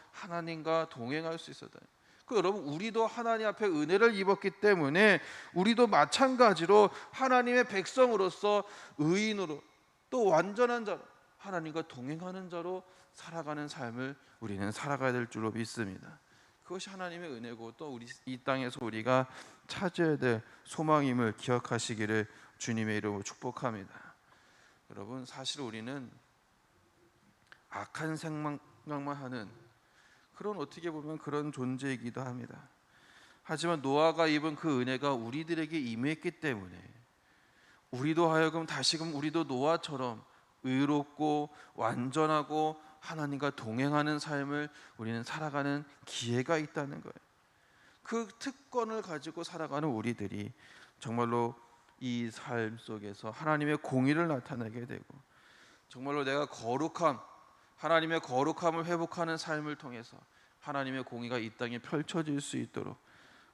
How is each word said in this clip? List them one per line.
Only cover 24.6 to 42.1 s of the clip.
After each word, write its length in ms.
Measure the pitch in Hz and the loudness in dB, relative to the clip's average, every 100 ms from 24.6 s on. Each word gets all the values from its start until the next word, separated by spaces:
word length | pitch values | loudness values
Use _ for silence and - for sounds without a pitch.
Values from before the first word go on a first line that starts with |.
| _ _ - | _ _ -20
여러분, 320 | 101 101 131 | -14 -12 -12
사실 380 | 123 135 131 147 | -12 -10 -8 -8
우리는 480 | 123 110 117 139 117 - _ _ _ _ _ _ _ _ _ _ _ _ _ - - | -8 -8 -10 -10 -12 -18 _ _ _ _ _ _ _ _ _ _ _ _ _ -20 -12
악한 460 | 101 104 - 160 156 | -10 -10 -8 -6 -6
생각만 1000 | 160 151 151 143 - - 151 143 143 143 | -6 -6 -6 -6 -12 -18 -10 -8 -6 -8
하는 320 | 131 127 98 - - _ _ _ _ _ _ | -8 -10 -12 -16 -20 _ _ _ _ _ _
그런, 240 | - 196 196 | -10 -8 -6
어떻게 320 | 143 170 170 | -8 -8 -8
보면 300 | 156 151 156 | -6 -8 -8
그런 320 | 147 147 151 | -4 -4 -4
존재이기도 720 | 135 127 127 139 123 117 123 | -4 -4 -4 -4 -4 -6 -8
합니다. 480 | 131 123 117 147 - _ _ _ - - - _ | -8 -8 -12 -16 -20 _ _ _ -20 -20 -20 _
하지만 380 | - 151 170 165 | -8 -4 0 0
노아가 440 | 135 147 160 156 160 | 2 4 6 6 4
입은 300 | 151 156 147 | 4 0 -2
그 260 | 160 131 | 0 0
은혜가 320 | 123 127 143 | 0 0 0
우리들에게 680 | 127 113 147 160 165 156 160 | -2 -2 -6 -4 -4 -2 -4
임했기 600 | 120 113 139 156 180 - | -4 -2 -2 -2 -6 -4
때문에 360 | 143 107 92 90 92 - _ _ _ _ _ _ _ _ _ | -4 -4 -6 -16 -20 -20 _ _ _ _ _ _ _ _ _
우리도 400 | 123 147 160 165 | -2 0 4 6
하여금 340 | 160 160 165 160 | 6 4 2 -4
다시금 480 | 139 123 156 165 | -2 0 0 -2
우리도 300 | 143 151 165 | -4 -2 0
노아처럼 800 | 143 127 147 170 - 135 127 107 - _ _ _ | 0 2 2 2 0 -6 -4 -6 -14 _ _ _
의롭고 880 | 131 131 143 147 143 - 151 147 147 - - - | 0 2 4 2 0 -2 0 0 -2 -10 -14 -2
완전하고 1040 | 113 - 127 | -2 0 0